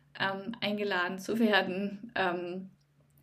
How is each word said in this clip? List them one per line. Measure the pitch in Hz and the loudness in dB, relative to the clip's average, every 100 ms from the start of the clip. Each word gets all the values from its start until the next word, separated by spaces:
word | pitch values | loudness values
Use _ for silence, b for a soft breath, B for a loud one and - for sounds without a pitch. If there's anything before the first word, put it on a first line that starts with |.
| B - | B -4
ähm, | 190 196 196 - | -2 -2 -8 -4
eingeladen | 202 208 202 185 180 185 | -2 0 0 0 0 -2
zu | - 214 | -2 2
werden, | 226 196 190 185 202 - - - | 6 6 4 0 -2 -6 -6 0
ähm, | 185 180 175 185 190 - _ _ _ _ | 0 0 -4 -6 -10 -16 _ _ _ _